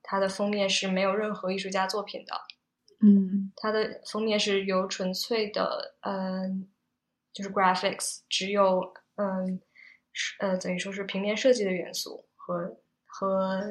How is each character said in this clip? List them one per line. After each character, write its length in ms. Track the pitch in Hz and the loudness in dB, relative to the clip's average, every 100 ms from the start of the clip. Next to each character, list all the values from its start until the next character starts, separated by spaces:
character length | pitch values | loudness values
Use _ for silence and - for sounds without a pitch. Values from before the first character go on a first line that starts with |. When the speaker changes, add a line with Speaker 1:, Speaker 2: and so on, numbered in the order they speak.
Speaker 1:
它 160 | - 196 | -4 0
的 100 | 190 | 0
封 220 | 190 202 | 0 -2
面 180 | 208 196 | 0 0
是 200 | - 190 | 0 0
没 120 | 185 | 0
有 140 | 196 | 2
任 180 | 202 214 | 0 -2
何 180 | 196 185 | -4 -4
艺 60 | 196 | -4
术 120 | 190 | -2
家 160 | 190 190 | -2 -2
作 160 | 214 | -4
品 220 | 196 - - | -6 -10 -10
的。 80 | - - - _ _ _ - | -12 -12 -20 _ _ _ 6
Speaker 2:
嗯。 520 | 208 196 185 196 196 - | 8 8 6 0 -4 -6
Speaker 1:
它 140 | 220 | -2
的 300 | 214 214 - - | 0 -2 -6 -8
封 120 | 214 | -4
面 160 | 220 208 | 0 2
是 260 | 208 196 | 2 0
由 220 | 196 185 190 | 2 0 0
纯 260 | - 185 | -2 -2
粹 360 | 185 - 233 208 | -4 -2 -2 0
的， 480 | 196 - - - - | 0 -2 -2 -8 -8
呃， 460 | - 196 190 185 190 190 190 _ _ _ _ _ _ | -6 -4 -4 -4 -4 -4 -8 _ _ _ _ _ _
就 100 | - | -10
是 60 | 196 | -4
graphics， 720 | 202 185 185 196 - - - - | 2 2 4 0 -2 -6 -8 -4
只 220 | - 190 | -2 2
有， 300 | 202 190 185 185 - _ - | 4 6 4 0 -10 _ -4
嗯， 440 | 196 190 185 185 - - - - _ | -2 -2 -2 -4 -8 -20 -20 -20 _
是， 220 | - - - | -8 -6 -4
呃， 160 | 202 185 | -2 0
等 140 | 185 | -2
于 40 | 180 | -4
说 140 | 196 | -4
是 120 | 196 | -6
平 160 | 196 190 | -6 -2
面 160 | 202 208 | -2 4
设 160 | 269 | 4
计 120 | 240 | 4
的 60 | 196 | 2
元 220 | 180 - | -2 -4
素 320 | - - - - | -8 -10 -12 -18
和， 440 | - - 175 185 - _ _ | -14 -8 -6 -6 -12 _ _
和， 580 | _ - 196 190 190 190 208 | _ -6 0 0 0 -2 -4